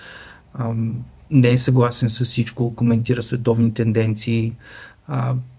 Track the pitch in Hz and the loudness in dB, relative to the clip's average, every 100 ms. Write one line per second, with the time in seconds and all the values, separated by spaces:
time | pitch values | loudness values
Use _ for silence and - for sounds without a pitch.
0 | - - - - _ 131 117 113 113 120 | -20 -20 -20 -20 _ -8 -4 -4 -4 -6
1 | - - - 147 123 127 - 127 120 - | -12 -18 0 4 6 4 4 4 2 2
2 | 120 107 120 - 117 - 120 - 120 113 | -2 -2 -4 -2 -4 -2 -4 0 0 2
3 | 117 120 117 127 120 113 113 110 113 110 | 0 -2 -2 -4 0 2 2 2 0 2
4 | 110 107 - 117 113 113 - - - - | 0 -2 -2 -2 -2 -6 -16 -20 -20 -20
5 | - 135 127 127 - | -8 -4 -2 -4 -6